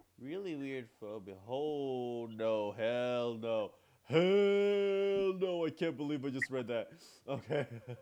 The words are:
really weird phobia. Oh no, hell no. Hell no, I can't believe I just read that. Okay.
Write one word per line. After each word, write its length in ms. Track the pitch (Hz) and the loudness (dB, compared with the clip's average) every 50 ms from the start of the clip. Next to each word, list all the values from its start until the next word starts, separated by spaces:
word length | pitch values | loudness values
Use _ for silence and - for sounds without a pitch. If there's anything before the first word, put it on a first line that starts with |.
| - _ _ - | -20 _ _ -16
really 360 | 120 135 160 196 202 185 156 | -12 -10 -8 -8 -6 -6 -6
weird 340 | 143 139 135 135 131 120 113 _ - | -6 -6 -6 -6 -6 -8 -10 _ -14
phobia. 360 | 110 104 107 110 92 98 95 92 95 113 | -12 -10 -10 -10 -10 -12 -14 -14 -10 -6
Oh 800 | 127 139 151 151 151 143 139 135 131 127 123 123 120 117 117 113 | -4 -2 -2 -2 -2 -2 -2 -2 -2 -2 -2 -2 -4 -4 -6 -6
no, 440 | 110 110 113 113 110 107 104 104 | -4 0 2 2 4 4 2 0
hell 640 | 101 110 110 113 120 123 123 123 123 123 120 120 117 | -2 0 0 2 2 2 2 2 2 0 0 0 -2
no. 360 | 110 113 117 113 110 104 95 - - _ _ _ _ _ | -2 -2 0 0 0 0 -2 -6 -14 _ _ _ _ _
Hell 1300 | - 123 160 180 185 196 202 202 202 202 202 202 202 202 202 202 196 196 196 196 196 196 196 196 190 190 185 | 2 4 4 6 6 6 6 6 6 4 4 4 4 4 4 2 2 2 2 2 2 2 2 2 0 0 0
no, 280 | 190 185 175 170 165 | 0 0 0 0 0
I 40 | 156 | 0
can't 260 | 151 - 175 165 139 120 | 0 0 0 0 0 -2
believe 280 | 147 143 151 139 127 | -2 -2 -2 -2 -2
I 40 | 143 | -2
just 200 | 127 135 - - | -2 -2 -4 -2
read 180 | 131 131 120 110 | -2 -4 -2 0
that. 220 | 120 113 101 - 170 - - - - - - 123 | 0 -2 -2 -2 -8 -20 -20 -20 -20 -18 -8 -6
Okay. 400 | 139 131 - - 151 147 127 - 120 113 - - 123 - | -6 -6 -4 -2 -2 -2 -2 -2 -6 -14 -12 -12 -12 -10